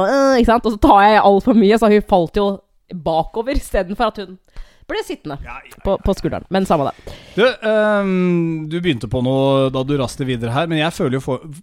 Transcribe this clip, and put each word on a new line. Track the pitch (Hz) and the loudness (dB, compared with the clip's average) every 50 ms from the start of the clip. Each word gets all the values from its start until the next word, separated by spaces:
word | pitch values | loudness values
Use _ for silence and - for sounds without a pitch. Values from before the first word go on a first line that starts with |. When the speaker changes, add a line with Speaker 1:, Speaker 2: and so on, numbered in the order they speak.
Speaker 1:
og, | 190 202 | 4 2
øh», | 269 277 277 269 269 240 | 2 2 2 4 4 4
ikke | 240 233 220 | 4 4 2
sant? | 240 - | 2 0
Og | 226 214 208 | -2 0 2
så | - 285 | 4 6
tar | 208 196 202 214 | 6 6 6 6
jeg | 214 202 | 6 6
alt | - 202 202 196 - | 6 4 4 4 2
for | 247 226 226 | 2 4 4
mye, | 196 202 220 220 233 | 4 4 4 4 4
så | 208 | 4
hun | 208 208 208 - | 4 2 2 2
falt | 208 180 165 156 - 208 | 0 0 0 0 -2 -2
jo | 202 202 196 - _ _ _ _ _ - 190 | -2 -2 -4 -6 _ _ _ _ _ -16 -16
bakover, | 175 143 170 160 160 160 - - 226 226 262 285 | -8 -6 -2 -2 -2 -2 -4 -6 -8 -6 -4 -4
i | 262 - - | -4 -4 -4
stedet | - 208 180 175 208 - | -4 -4 -4 -4 -4 -4
for | 240 214 | -4 -4
at | - 220 196 | -4 -6 -12
hun | 180 185 - _ _ _ - - - _ _ _ - | -16 -18 -20 _ _ _ -18 -18 -18 _ _ _ -8
ble | 349 440 - | -8 -8 -8
sittende | - 320 - - 151 139 - | -8 -10 -12 -10 -12 -12 -12
Speaker 2:
Ja, | - 120 120 139 | -12 -14 -16 -18
ja, | 147 - | -20 -20
ja. | - - - | -18 -8 -4
Speaker 1:
på, | 190 190 - - | -4 -2 -2 0
på | 208 190 - | -2 -2 -2
skulderen. | - - 107 90 - - | -4 -6 -6 -8 -6 -4
Men | 185 190 190 - | -2 -2 0 0
samme | 180 151 135 - | 0 0 0 -2
det. | - - - - - - - - | -6 -8 -14 -20 -20 -20 -20 -8
Speaker 2:
Du, | - 180 226 | -2 0 2
ehm, | 254 226 - 226 214 220 214 214 214 208 202 196 190 185 185 180 180 175 170 170 165 160 156 156 151 | 2 0 0 -2 0 0 2 2 2 0 0 0 0 0 0 0 0 0 0 -2 -2 -4 -6 -8 -8
du | 165 175 | -8 -4
begynte | 175 180 135 110 123 104 | -2 -2 -2 -2 -4 -6
på | 127 127 123 | -4 -2 -2
noe | 127 135 135 135 139 135 135 135 131 | 0 0 0 2 2 2 2 0 0
da | 131 135 127 | -2 -4 -4
du | 135 147 | -2 -2
raste | 135 123 113 - - 139 127 | -2 -4 -4 -6 -6 -6 -4
videre | 127 117 117 117 | -4 -4 -4 -4
her, | 123 143 170 165 | -2 -2 -2 -2
men | 165 156 | -2 -2
jeg | 151 170 | -2 -2
føler | - - 180 127 127 | -2 -4 -2 -2 -2
jo | 135 - | -4 -4
for, | 147 127 - - 160 143 170 | -6 -6 -6 -8 -12 -18 -20